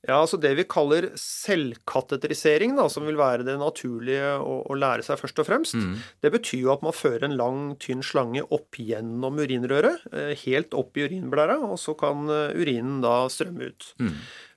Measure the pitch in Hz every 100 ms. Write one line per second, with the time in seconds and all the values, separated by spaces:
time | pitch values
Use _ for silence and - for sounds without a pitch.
0 | - 135 160 185 143 139 180 175 147 160
1 | 180 - - - - 180 135 117 - 131
2 | - 135 151 151 160 151 220 277 175 -
3 | 151 151 135 123 123 139 147 - 131 117
4 | 120 135 139 139 135 131 - 139 135 117
5 | - 139 135 - 151 247 320 117 95 101
6 | - _ 151 233 - 127 127 139 156 -
7 | 151 117 139 135 120 135 143 139 - 127
8 | 131 147 120 127 - 151 - - 110 110
9 | 113 117 131 147 143 127 123 139 220 349
10 | - 156 147 147 - 135 - 139 127 -
11 | 143 185 135 139 160 277 233 185 - 156
12 | 147 147 147 151 147 - 160 120 127 139
13 | 120 120 127 - 180 175 127 - - -
14 | 117 73 - - -